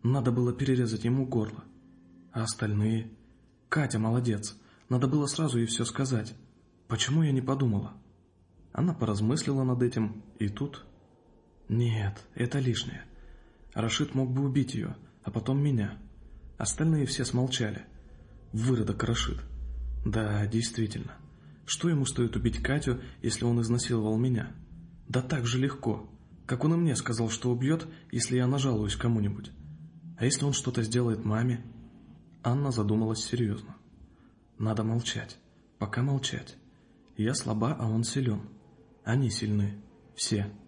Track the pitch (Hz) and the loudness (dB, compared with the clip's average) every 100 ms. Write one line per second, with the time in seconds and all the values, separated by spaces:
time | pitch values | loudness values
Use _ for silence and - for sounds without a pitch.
0 | 120 135 123 120 123 120 139 127 120 110 | 2 2 2 4 2 2 2 2 2 0
1 | 120 131 131 117 107 - - - - - | 0 0 2 0 -2 -6 -16 -20 -20 -20
2 | - - - 113 110 - 107 104 107 113 | -20 -20 -10 -4 -4 -2 0 2 2 0
3 | 113 - - - - _ _ 160 139 110 | -4 -14 -20 -20 -20 _ _ 0 2 2
4 | 110 120 120 104 - - - - - 127 | 2 2 2 0 -4 -14 -20 -20 -2 2
5 | 131 151 143 - 156 120 117 - 120 - | 2 2 0 0 0 2 0 0 -2 -2
6 | 135 123 104 - - - _ _ _ 113 | 0 0 -2 -12 -20 -20 _ _ _ -2
7 | - 151 156 131 127 135 131 101 101 - | 2 4 4 2 2 2 4 2 -2 -12
8 | - - _ _ _ - - - 175 165 | -20 -20 _ _ _ -20 -10 0 0 2
9 | 107 104 110 151 - 139 131 123 120 120 | 0 2 2 2 0 2 2 2 2 2
10 | 110 - - - 104 104 143 - - - | -2 -4 -14 -4 -4 -2 -6 -6 -20 -20
11 | - _ _ - _ - - 117 120 110 | -20 _ _ -20 _ -20 -2 0 2 2
12 | 101 101 - - 120 139 127 113 - - | -2 -4 -16 -4 -2 0 0 0 -4 -10
13 | - - - - - - - - 113 - | -14 -20 -20 -20 -20 -20 -10 -4 -2 0
14 | 147 135 127 127 139 131 127 113 - - | 0 0 0 2 2 2 0 -2 -4 -8
15 | - - - 113 120 139 147 123 98 - | -14 -12 -6 -4 0 2 4 2 0 -4
16 | - - - - - - 117 - 160 156 | -16 -20 -20 -18 -18 -6 -4 0 2 4
17 | 131 - 123 123 127 - 110 104 - - | 2 -2 0 0 0 0 -2 -4 -12 -20
18 | - - - - - 107 117 123 104 101 | -20 -20 -20 -20 -8 -2 2 2 2 0
19 | - 117 - - - - - - - - | 0 0 0 -4 -6 -8 -6 -6 -6 -2
20 | - 110 107 104 104 110 117 - 107 - | 0 0 0 0 2 0 0 -2 -2 -2
21 | - - - - - - - - 170 156 | -8 -12 -20 -20 -20 -20 -8 -2 2 2
22 | 131 - 120 113 117 117 - 143 139 127 | 0 0 0 2 2 2 0 0 0 -2
23 | - - 120 - 123 120 113 120 - 120 | -4 -4 -4 0 2 2 2 0 2 0
24 | 107 110 127 117 - - - - - - | 2 2 2 0 -2 -10 -16 -18 -18 -20
25 | - 127 123 143 117 127 139 - - 104 | -4 -2 0 -2 0 2 0 0 -4 -4
26 | - - - - - 123 147 165 170 127 | -6 -18 -20 -18 -6 0 2 4 4 2
27 | - 113 113 - 123 123 127 165 - - | 0 0 0 0 0 2 2 0 -2 -14
28 | - 120 - 127 127 139 135 110 107 - | -6 -4 0 2 4 4 2 2 0 0
29 | 120 113 101 101 - - - - - - | 2 2 2 -2 -10 -14 -16 -16 -16 -18
30 | - - 120 139 143 135 - 123 110 120 | -18 0 0 2 2 0 0 0 0 2
31 | 120 107 104 107 123 117 - - - - | 2 0 0 2 2 0 -6 -16 -20 -20
32 | - - - - 120 131 143 117 104 107 | -20 -20 -20 -4 0 2 2 2 2 4
33 | 110 110 - 123 113 104 - - - - | 2 0 -2 0 0 -2 -8 -18 -20 -20
34 | - - - _ _ - 107 107 110 117 | -20 -20 -20 _ _ -4 0 0 0 0
35 | 117 113 110 - - - _ _ 101 113 | -2 -6 -8 -14 -20 -20 _ _ -4 0
36 | 131 139 - - - - - - - - | 0 0 -2 -6 -10 -18 -20 -20 -20 -20
37 | - - 107 151 120 107 117 - 117 110 | -16 -2 0 0 -2 0 0 0 0 0
38 | 117 139 123 104 - - - - - - | 0 0 0 0 -6 -16 -20 -20 -20 -12
39 | - 123 123 98 107 104 101 101 - - | 0 2 2 0 0 2 0 -2 -14 -20
40 | - - - 104 - - | -20 -8 -2 0 0 -6